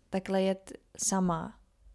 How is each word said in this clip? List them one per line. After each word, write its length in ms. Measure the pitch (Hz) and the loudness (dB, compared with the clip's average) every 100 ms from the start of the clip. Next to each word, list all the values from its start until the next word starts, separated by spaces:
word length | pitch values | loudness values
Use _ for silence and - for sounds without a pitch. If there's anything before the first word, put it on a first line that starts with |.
| _ | _
takhle 320 | 190 190 190 | -6 0 2
jet 300 | 190 190 - - _ - | 2 0 -6 -18 _ -6
sama 580 | - 196 185 165 185 - _ _ - | 0 2 2 0 -4 -14 _ _ -20